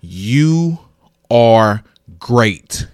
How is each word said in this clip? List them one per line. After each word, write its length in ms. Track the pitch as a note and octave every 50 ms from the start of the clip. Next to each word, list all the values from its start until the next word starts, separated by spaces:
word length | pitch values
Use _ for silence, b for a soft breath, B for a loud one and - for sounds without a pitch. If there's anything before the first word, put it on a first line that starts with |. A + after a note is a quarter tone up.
you 760 | - E2+ F2+ F2+ F#2+ G#2+ B2 C#3+ D3+ D#3 D#3+ E3 E3+ E3+ E3 E3+ _ _ _ _ _ _ _ _ _ _
are 520 | A#2+ A#2+ A#2 A2+ A2+ A2+ A2 G#2+ G#2 G#2+ b b b b _ - E2+ E2
great. 640 | - - A#2+ A#2+ A#2 A2 F#2+ D#2 _ _ - - - -